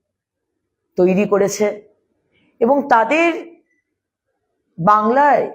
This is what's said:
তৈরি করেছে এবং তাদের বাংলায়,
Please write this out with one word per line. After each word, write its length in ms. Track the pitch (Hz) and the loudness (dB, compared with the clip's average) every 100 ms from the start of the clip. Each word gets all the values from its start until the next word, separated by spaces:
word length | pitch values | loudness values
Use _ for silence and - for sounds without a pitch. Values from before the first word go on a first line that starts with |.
| _ _ _ _ _ _ _ _ _ - | _ _ _ _ _ _ _ _ _ 0
তৈরি 260 | 185 185 202 | 0 2 0
করেছে 340 | 202 196 - 208 214 - _ _ _ _ _ _ - | 0 -2 -2 -4 -6 -18 _ _ _ _ _ _ -4
এবং 160 | 233 285 277 | 0 0 0
তাদের 420 | 233 220 302 339 330 - - _ _ _ _ _ _ _ _ _ _ _ - | 0 0 0 -2 -4 -12 -20 _ _ _ _ _ _ _ _ _ _ _ -4
বাংলায়, 680 | 175 214 214 262 294 233 - | 0 2 2 2 2 2 -2